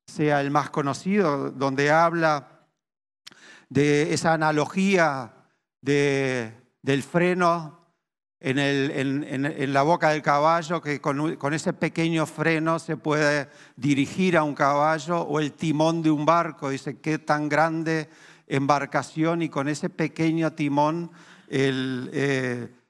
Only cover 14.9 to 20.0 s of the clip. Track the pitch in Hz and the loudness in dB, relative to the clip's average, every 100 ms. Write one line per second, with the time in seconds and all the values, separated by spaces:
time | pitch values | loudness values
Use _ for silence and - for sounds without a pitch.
14.9 | 160 147 170 165 147 151 - 160 147 160 | 0 -2 -4 -2 -2 -2 -4 -2 2 2
15.9 | 165 156 151 151 170 165 139 139 135 151 | 2 2 2 4 2 2 -4 -6 -6 -8
16.9 | 127 160 156 156 151 151 147 165 160 160 | -8 -4 -4 0 0 2 2 2 2 -2
17.9 | 160 151 - - - _ 135 139 143 139 | -2 -4 -14 -20 -20 _ -2 2 0 0
18.9 | 147 131 - 160 170 160 151 139 151 180 | -4 -6 -2 -2 0 -2 -2 -4 -4 -6
19.9 | - | -4